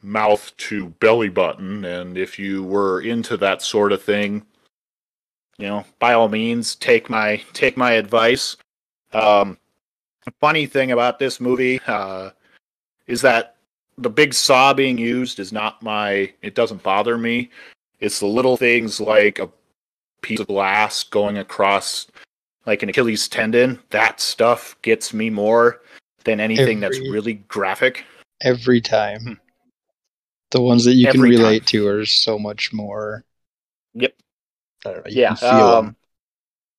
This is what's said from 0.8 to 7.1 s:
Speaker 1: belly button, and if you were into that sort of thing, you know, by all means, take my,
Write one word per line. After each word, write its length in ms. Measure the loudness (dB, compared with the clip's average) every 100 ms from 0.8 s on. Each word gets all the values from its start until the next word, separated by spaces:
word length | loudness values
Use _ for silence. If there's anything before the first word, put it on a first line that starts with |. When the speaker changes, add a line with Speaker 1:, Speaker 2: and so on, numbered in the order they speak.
| -8 2
Speaker 1:
belly 300 | 4 4 2
button, 560 | 0 -2 -2 -10 -10
and 340 | -8 -10 -10 -8
if 180 | -8 -8
you 280 | -6 -6
were 360 | -2 0 0 0
into 340 | -2 -4 -4 -2
that 260 | 0 -2
sort 300 | -2 0 2
of 100 | 0
thing, 420 | 0 -2 -2 -6 -12 _ _ _ _ _ _ _ _ _ _ -14
you 100 | -8
know, 160 | -8 -10 -2
by 140 | 2
all 140 | 4 2
means, 460 | 0 -4 -4 -6
take 340 | -6 2 2
my, 320 | 2